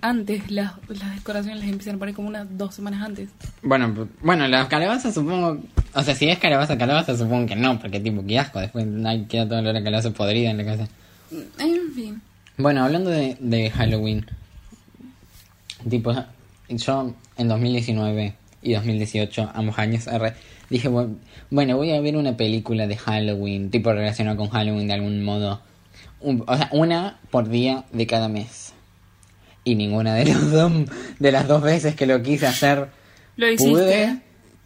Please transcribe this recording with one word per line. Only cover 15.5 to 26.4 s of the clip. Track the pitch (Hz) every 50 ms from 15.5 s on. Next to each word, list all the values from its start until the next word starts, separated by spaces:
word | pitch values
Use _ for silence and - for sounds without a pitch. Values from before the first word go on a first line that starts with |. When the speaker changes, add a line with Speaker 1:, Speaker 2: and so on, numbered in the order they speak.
| _ _ _ - - - - 117
Speaker 2:
tipo, | 117 120 113 120 117 127 123 - - - - - - - - -
yo | 120 113 - - 135 135 131 123 117 - - - -
en | - 120 117
dos | 110 110
mil | 120 120 123
diecinueve | 120 117 120 113 110 107 107 107 107 104 101 107 - - - - -
y | - 120 113
dos | 110 107
mil | 117 110 107
dieciocho, | 107 107 - 107 107 101 - - 110 107 -
ambos | - 110 107 107 -
años, | 107 107 113 113 113 -
arre, | 120 113 110 113 117 - - - - - - -
dije, | 131 120 117 131
"Bu-, | 120 120 123 113 107 - - - - - - -
bueno, | 139 143 143 131 127
voy | 131 147 165 156
a | 147
ver | 147 151 147
una | 151 147 135 120
película | 113 117 107 110 113 107 - 117 110 107 104
de | 104
Halloween", | 107 - - 107 107 107 107 104 101 101 101 101 98 98 98
tipo, | 98 117 107 117 110
relacionada | 104 104 104 104 - 110 107 107
con | 104 107 101
Halloween | 110 113 107 107 107 104 101 101
de | 101
algún | 101 101 101 104 104 101
modo. | 104 104 104 104 101 101 101 - - _ _ _ _ - - - - - -
Un, | - 147 131 117